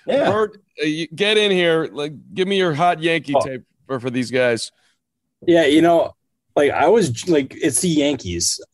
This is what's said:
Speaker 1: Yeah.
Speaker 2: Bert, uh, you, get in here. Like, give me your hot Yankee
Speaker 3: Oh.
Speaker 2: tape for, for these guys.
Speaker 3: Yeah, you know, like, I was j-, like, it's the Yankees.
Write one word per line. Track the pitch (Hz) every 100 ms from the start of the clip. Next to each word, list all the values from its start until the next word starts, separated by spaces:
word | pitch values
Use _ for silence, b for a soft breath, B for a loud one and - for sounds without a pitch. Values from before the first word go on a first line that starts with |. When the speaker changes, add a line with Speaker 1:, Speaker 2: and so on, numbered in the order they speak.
| -
Speaker 1:
Yeah. | 269 185
Speaker 2:
Bert, | 208 214 - _ -
uh, | 156
you, | 156 165
get | 160 202 214
in | 208
here. | 180 170 160 147
Like, | 131 147 135 -
give | 156 185
me | 196
your | 180
hot | 143 175 160
Yankee | 165 165 143 139
Speaker 3:
Oh. |
Speaker 2:
tape | 139 127 - _ -
for, | 131
for | 127
these | 123 110
guys. | 127 123 113 - - _ _ _ _ _ _ -
Speaker 3:
Yeah, | 165 147
you | 156
know, | 165 165 - - _ _ _ -
like, | 143
I | 95 151
was | 226 160
j-, | 113 180
like, | 151 135 -
it's | 160 -
the | 185
Yankees. | 151 143 135 90 85 - - -